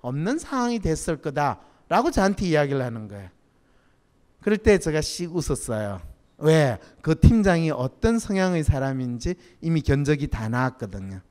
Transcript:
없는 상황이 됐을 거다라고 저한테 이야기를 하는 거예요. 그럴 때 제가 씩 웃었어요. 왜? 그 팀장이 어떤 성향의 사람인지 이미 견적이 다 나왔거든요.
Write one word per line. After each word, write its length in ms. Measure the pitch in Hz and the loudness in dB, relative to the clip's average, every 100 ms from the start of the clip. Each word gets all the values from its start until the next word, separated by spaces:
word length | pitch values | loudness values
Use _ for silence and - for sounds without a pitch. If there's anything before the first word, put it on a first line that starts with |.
없는 360 | 123 139 175 311 | -6 -4 -2 -4
상황이 420 | - 262 240 233 | -4 -4 -2 -2
됐을 360 | 180 156 - 156 | -2 -2 -2 -6
거다라고 880 | 151 143 143 101 - _ _ 175 294 | -4 -2 -2 -2 -12 _ _ 0 0
저한테 320 | - 196 190 185 | 2 0 0 0
이야기를 360 | 151 143 139 | 0 0 -2
하는 260 | 123 113 107 | -4 -8 -12
거예요. 220 | 101 92 _ _ _ _ _ _ _ _ _ _ _ | -14 -16 _ _ _ _ _ _ _ _ _ _ _
그럴 160 | - 208 | -2 2
때 180 | 214 196 | 4 4
제가 220 | 165 156 | 2 -2
씩 340 | - - 175 | -4 -6 -4
웃었어요. 680 | 170 - 135 - 110 104 95 - - _ - | -4 -2 -4 -4 -4 -4 -8 -12 -20 _ -2
왜? 380 | 151 160 143 104 - _ | 2 4 2 -2 -12 _
그 160 | - 160 | -2 6
팀장이 500 | - 226 196 170 160 | 8 8 4 2 0
어떤 480 | 139 131 - 226 233 | -2 -4 -2 0 0
성향의 460 | - 190 185 170 | 0 0 2 2
사람인지 720 | 147 139 135 131 123 120 175 180 - _ | 0 0 0 -2 -4 -6 -6 -8 -12 _
이미 220 | 165 165 | -2 0
견적이 460 | 147 139 143 151 143 | 2 0 2 0 -2
다 200 | 110 110 | -4 -2
나왔거든요. 720 | 120 131 - 104 98 95 95 _ | -2 -2 -4 -12 -10 -10 -12 _